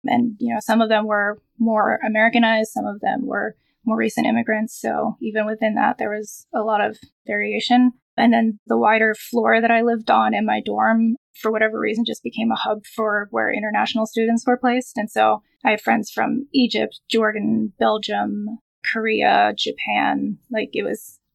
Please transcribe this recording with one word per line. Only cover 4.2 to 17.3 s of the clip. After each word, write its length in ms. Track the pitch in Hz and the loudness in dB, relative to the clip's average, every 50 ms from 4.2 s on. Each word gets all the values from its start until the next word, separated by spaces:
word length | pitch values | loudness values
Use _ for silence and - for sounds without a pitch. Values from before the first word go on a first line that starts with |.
| 233 | 0
immigrants. 520 | 226 220 233 233 - 220 214 220 220 - - | 0 0 0 0 0 0 -2 -2 -4 -6 -6
So 380 | - 226 - 220 214 220 226 _ | -4 -2 -2 -2 -2 -4 -4 _
even 240 | - 220 208 220 214 | -8 -4 -2 -2 -2
within 280 | 214 220 220 220 214 214 | -2 -4 -2 -2 -2 0
that, 220 | 220 214 226 247 - | 2 0 0 0 -2
there 120 | 226 214 | -6 -6
was 360 | 208 214 214 214 - - _ _ - | -6 -8 -10 -12 -16 -20 _ _ -6
a 60 | 254 | -4
lot 200 | 208 220 214 214 | -2 0 0 0
of 180 | 208 220 220 - - - _ _ _ | 0 -2 -4 -10 -20 -20 _ _ _
variation. 680 | - 214 208 208 208 208 214 - - 247 247 254 247 240 _ _ _ _ | -6 -6 -4 -4 -4 -4 -4 0 2 4 4 4 4 2 _ _ _ _
And 160 | - 233 240 | 2 4 4
then 260 | 226 233 226 220 214 208 _ | 4 4 2 0 -2 -4 _
the 100 | - 226 | -2 0
wider 380 | 226 233 214 220 220 220 220 214 | 2 4 4 4 4 2 2 0
floor 460 | - - - - 233 220 226 226 226 | -2 -8 -4 -2 0 2 4 2 4
that 100 | 226 233 | 4 4
I 120 | 233 226 | 2 4
lived 280 | 233 233 233 226 220 - | 2 2 0 -2 0 2
on 240 | - 220 220 214 220 | 2 4 4 2 0
in 100 | 202 214 | 0 0
my 160 | 208 214 214 - | 0 -2 -2 -2
dorm, 500 | 214 208 214 220 220 226 226 226 226 233 - _ _ _ - | -4 -2 0 2 4 4 4 4 2 0 -2 _ _ _ -6
for 120 | - 220 | -4 -2
whatever 260 | 220 214 220 220 220 220 | 0 0 0 -2 -2 -2
reason, 260 | 220 214 214 226 233 | -2 -2 0 -2 -2
just 200 | 220 220 - _ | -4 -4 -8 _
became 260 | 240 233 226 226 226 | -8 -6 -2 -2 0
a 60 | 220 | 0
hub 280 | 220 - - 214 214 202 | -2 -2 -4 -4 -4 -6
for 440 | - - - 220 214 208 208 208 202 | -12 -6 -4 -2 0 0 -2 -4 -4
where 220 | 220 226 220 214 | -2 -2 0 0
international 540 | - 214 208 214 214 208 214 226 - 226 220 | -2 -2 -4 -2 -2 -2 -2 0 0 -2 -4
students 380 | 220 - 226 226 226 233 233 - | -2 0 0 2 2 2 0 2
were 120 | 262 247 | 0 0
placed. 400 | 247 - 247 240 254 247 - - | 2 2 0 0 0 -4 -4 -8
And 120 | 240 214 220 | -8 -8 -4
so 340 | - 214 214 220 214 214 _ _ _ _ - | 0 2 4 4 2 0 _ _ _ _ 0
I 60 | 226 | 0
had 100 | 214 208 | 0 0
friends 300 | - 233 226 226 208 - | 2 0 0 0 0 -4
from 380 | - - 220 226 226 240 277 - | -4 -4 -2 -2 -2 -4 -6 -2
Egypt, 480 | - 269 247 233 220 214 220 214 - - _ _ | 2 2 2 2 2 -2 -2 -2 -6 -16 _ _
Jordan, 640 | - 226 220 214 | 0 2 2 2